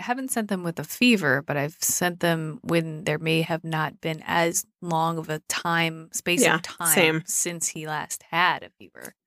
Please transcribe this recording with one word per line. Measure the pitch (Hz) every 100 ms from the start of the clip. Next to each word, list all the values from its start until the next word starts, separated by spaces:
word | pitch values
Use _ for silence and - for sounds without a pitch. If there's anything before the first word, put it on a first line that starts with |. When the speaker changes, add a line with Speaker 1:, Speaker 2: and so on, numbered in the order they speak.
Speaker 1:
haven't | - 254 262
sent | 240 208
them | 190
with | 170 170
a |
fever, | 151 - 247 214 147 131
but | 165 143
I've | 143 -
sent | - - 180 175
them | 175 165 156 151
when | - 170 160 156 170
there | 156
may | 160 160
have | 160 160
not | 165 156 156 -
been | 165 160 -
as | 175 170 165 - _
long | 175 160 165 165
of | 156
a | 156 -
time, | - 175 170 165 160 160
space | - - 175
Speaker 2:
Yeah, | 190 165
Speaker 1:
of |
time | - - 170
Speaker 2:
same. | 175 160 160 165
Speaker 1:
since | - 175 170 -
he | 165 156
last | 151 - - _
had | 165 180 151
a | -
fever. | _ 95 - - -